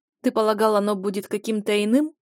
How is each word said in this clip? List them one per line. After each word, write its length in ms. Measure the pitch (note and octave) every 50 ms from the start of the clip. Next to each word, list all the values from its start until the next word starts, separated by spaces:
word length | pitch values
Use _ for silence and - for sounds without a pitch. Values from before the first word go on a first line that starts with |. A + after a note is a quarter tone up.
| _ _ _ _
"Ты 100 | - B3+
полагал, 460 | A#3+ A3 A3 G#3+ G#3+ G3+ A3 A3 G#3+
оно 180 | G3+ G3+ G#3 G#3
будет 320 | F#3+ F#3 G#3 F#3+ G3+ F#3+
каким-то 560 | - G#3+ G#3 G#3 - A3 G#3 G#3 - G#3 G#3 G#3
иным?" 320 | G#3+ A3+ C#4 D4+ D#4 - _ _